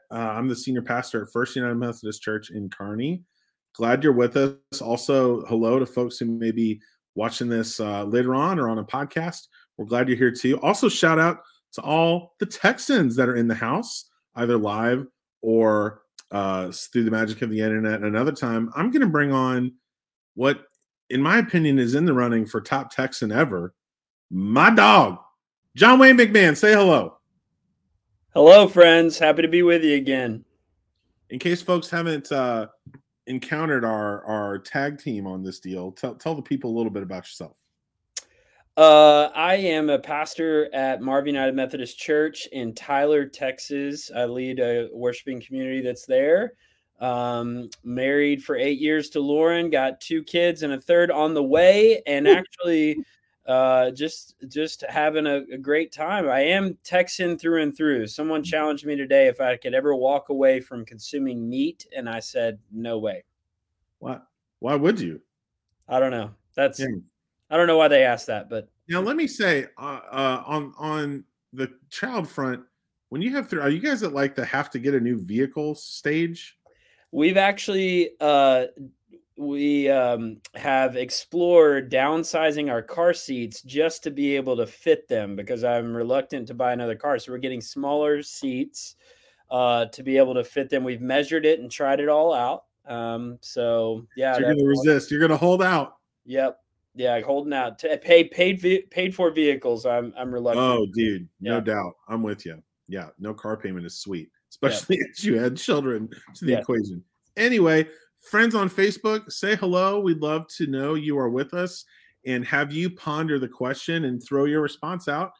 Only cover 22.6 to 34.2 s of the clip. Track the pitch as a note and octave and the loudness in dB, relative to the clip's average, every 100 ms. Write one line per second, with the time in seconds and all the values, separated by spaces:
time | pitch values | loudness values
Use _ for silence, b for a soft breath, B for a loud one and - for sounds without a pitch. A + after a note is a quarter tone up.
22.6 | - C3+ B2+ - C3 - G#2+ A2 D3+ F#2 | -4 -6 -6 -6 -6 -4 -2 0 0 0
23.6 | F2+ _ _ _ _ _ - F2+ G2+ A#2+ | -8 _ _ _ _ _ -10 -6 0 4
24.6 | F#3+ A3+ G#3 G3+ A2+ F2 - _ _ _ | 6 6 8 8 6 0 -16 _ _ _
25.6 | _ - A3 C4 C4 B3+ A3+ G#3+ F#3 D3 | _ 6 8 10 10 10 8 8 6 6
26.6 | G#3+ G#3 G3 C#3+ F2 - _ _ _ _ | 6 6 6 4 2 -8 _ _ _ _
27.6 | _ _ _ _ _ _ _ D3+ D3+ G3+ | _ _ _ _ _ _ _ 8 12 12
28.6 | F#3 F3+ E3+ E3 E3 D#3+ D#3 D3+ D#3+ F3 | 12 8 10 10 4 2 2 4 2 4
29.6 | F3 E3+ D#3 C#3+ C3+ C3 B2 A2 - _ | 4 4 4 2 0 -2 -2 -6 -12 _
30.6 | _ _ _ _ _ _ - B2+ F3 F3 | _ _ _ _ _ _ -16 -8 -4 -4
31.6 | F3+ F3+ E3 E3+ E3+ D3+ C3+ C#3 B2+ A#2 | -2 -4 -2 -4 -4 -4 -4 -2 -2 -2
32.6 | G#2+ _ - - _ _ - B2+ - D#3 | -6 _ -20 -20 _ _ -10 -10 -6 -4
33.6 | D#3+ C3+ A2+ A2 G#2 G2+ | -2 0 0 -2 -4 -6